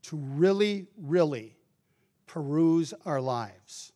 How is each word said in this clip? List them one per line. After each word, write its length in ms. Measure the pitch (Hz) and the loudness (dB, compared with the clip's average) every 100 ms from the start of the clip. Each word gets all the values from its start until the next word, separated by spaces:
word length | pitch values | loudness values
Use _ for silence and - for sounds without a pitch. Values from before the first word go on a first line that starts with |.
to 120 | - 156 | -10 -8
really, 680 | 135 139 185 196 208 202 180 - | -6 2 2 4 0 -2 -8 -14
really 600 | 143 175 156 131 110 _ _ _ _ _ _ _ | -2 2 2 0 -10 _ _ _ _ _ _ _
peruse 680 | _ 170 139 151 165 165 160 302 | _ -10 -2 2 4 4 0 -8
our 160 | 190 139 | -4 -2
lives. 720 | 131 120 104 95 _ - - | -2 -4 -6 -12 _ -20 -20